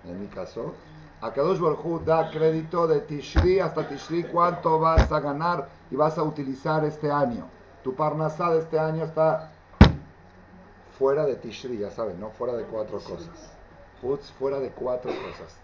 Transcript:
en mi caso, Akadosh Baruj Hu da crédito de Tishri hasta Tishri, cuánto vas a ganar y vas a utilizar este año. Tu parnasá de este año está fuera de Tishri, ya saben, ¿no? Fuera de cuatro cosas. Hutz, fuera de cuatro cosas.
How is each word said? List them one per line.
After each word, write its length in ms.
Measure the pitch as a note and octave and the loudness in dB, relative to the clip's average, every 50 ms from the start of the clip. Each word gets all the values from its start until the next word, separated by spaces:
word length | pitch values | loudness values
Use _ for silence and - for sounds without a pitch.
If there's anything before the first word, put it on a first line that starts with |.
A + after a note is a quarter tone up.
| - | -14
en 160 | - F2 F#2+ | -12 -12 -12
mi 60 | G2+ | -12
caso, 480 | G2 - F#2 F#2 - - A2+ B2+ D#3+ - - - - - - - - - - | -12 -10 -12 -12 -10 -10 -8 -8 -8 -10 -12 -18 -20 -20 -20 -20 -20 -16 -8
Akadosh 400 | A2 A2+ - C3 C#3+ E3+ F#3+ D#3+ | -8 -6 0 0 2 2 2 2
Baruj 240 | F3 D#3+ D3 - - | 2 2 0 0 -2
Hu 160 | E3+ E3+ D#3+ C3 | -4 -4 -2 2
da 240 | D#3+ D#3+ E3 D#3+ D#3+ | 2 2 2 2 0
crédito 560 | - D#3 D#3+ D#3+ D#3+ D#3+ D#3+ - - F3 E3+ D#3+ | -2 2 2 2 2 2 -4 -2 0 2 4 4
de 120 | D#3 C#3+ | 4 2
Tishri 600 | C#3+ - D3+ C#3+ C3+ - - - E3 F3+ F#3+ F#3+ | 2 -2 -8 -8 -8 0 2 4 4 6 4 4
hasta 260 | E3+ D#3 D#3 D#3 C3+ B2+ | 2 0 -2 -4 -4 -4
Tishri, 360 | C#3 C3+ - - D#3+ E3+ E3 | -8 -10 -8 -4 -4 -4 -4
cuánto 560 | - E3 E3+ F3 F3 E3+ - - E3 D#3+ D#3+ | 0 2 4 4 4 2 0 2 2 4 4
vas 300 | D#3+ D#3+ E3 E3+ E3 - | 4 6 6 6 4 4
a 80 | D#3 D3+ | 2 0
ganar 480 | C3+ C#3+ C#3+ D3 E3 F3 F3 D3+ - - - - - - | 0 -2 -4 -2 0 0 -2 -2 -4 -10 -14 -20 -12 -6
y 60 | B2+ | 0
vas 220 | C3 D3+ D#3 D#3 E3+ | 2 2 2 2 0
a 40 | D#3 | -2
utilizar 600 | D#3 D#3 D3 C#3 C3 C3+ C3 - D#3+ D#3 D#3 D3+ | -2 -2 -4 -6 -6 -8 -4 -2 0 0 2 0
este 260 | D3 D3 - D3+ D3 | 0 -2 -2 -2 0
año. 340 | C#3+ C#3+ C#3 B2 A#2 G2 - - - - - - - - - | 2 2 2 0 0 -6 -10 -12 -18 -20 -20 -20 -20 -8 -6
Tu 100 | B2+ C3 | -6 -2
parnasá 560 | - D#3 D3+ D3 D#3 D#3 D#3 D#3 - F3 E3+ | 0 0 0 0 0 -2 -2 -2 0 0 2
de 80 | D#3+ D#3+ | 2 2
este 200 | D#3+ D#3+ D#3+ D#3 | 0 0 0 0
año 260 | D#3 D#3 D#3 E3 D#3 | 0 0 -2 -2 -4
está 480 | D3+ - D#3 D#3+ D#3 - - - - - - - - - - - - - - - - - - - - - - - - - - - - - - - - - - | -4 0 2 2 4 2 0 -4 -10 -20 -20 -20 -20 8 8 8 8 8 -2 -12 -18 -20 -20 -20 -20 -20 -20 -20 -20 -20 -20 -20 -20 -20 -20 -20 -20 -2 0
fuera 260 | C3+ C3+ C#3 D3+ D3+ | 2 2 4 2 2
de 120 | C#3+ A#2+ | 0 -2
Tishri, 420 | A2+ - A#2 G#2 - - B2+ B2 G#2 | -4 -6 -12 -12 -12 -10 -8 -6 -6
ya 120 | G2+ G2 | -6 -8
saben, 280 | - - F#2+ G2+ F2 E2+ | -6 -6 -6 -6 -6 -10
¿no? 120 | G#2 A2 | -12 -12
Fuera 240 | - - A#2+ - A#2+ | -8 -6 -6 -4 -4
de 100 | A2+ G#2 | -6 -6
cuatro 340 | G2+ A2+ A2 G#2+ G#2 G#2 F#2+ | -6 -6 -6 -6 -6 -8 -10
cosas. 540 | - - F#2 D#2+ E2+ - - - - - - - - - - - - - - - | -10 -10 -12 -12 -12 -16 -18 -20 -20 -20 -20 -20 -20 -20 -20 -20 -20 -20 -20 -10
Hutz, 280 | - B2 C#3+ C#3 - - | -4 -4 -4 -4 -6 -16
fuera 260 | - - C3+ C#3 C#3 C#3 | -8 -4 -4 -2 -2 -2
de 120 | C3 A#2 | -4 -6
cuatro 400 | - - A#2+ B2+ B2 B2 B2+ A#2+ | -6 -6 -4 -4 -4 -4 -4 -6
cosas. 460 | - - - F#2 - - - - - - | -6 -6 -8 -12 -12 -14 -18 -18 -20 -20